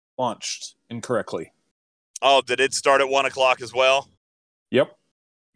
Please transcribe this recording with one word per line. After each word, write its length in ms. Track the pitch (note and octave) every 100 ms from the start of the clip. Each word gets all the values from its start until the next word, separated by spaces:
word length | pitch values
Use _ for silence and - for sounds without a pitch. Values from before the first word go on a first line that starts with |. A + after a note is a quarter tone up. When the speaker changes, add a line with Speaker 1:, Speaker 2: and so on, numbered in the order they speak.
| _ -
Speaker 1:
launched 600 | B2 G#2 - - - _ -
incorrectly. 640 | A#2 - A2+ - F#2 D#2 _ _ _ _ _ _ -
Speaker 2:
Oh, 180 | C3 C3+
did 200 | A#2+ B2
it 120 | C3+
start 280 | - C#3+ C3+
at 80 | C3+
one 180 | C3+ C3+
o'clock 340 | C3+ C3 B2
as 120 | A#2+
well? 380 | A#2+ C3 C3+ - _ _ _ _ _ -
Speaker 1:
Yep. 260 | A#2+ D3+ _ _ _ _ _ _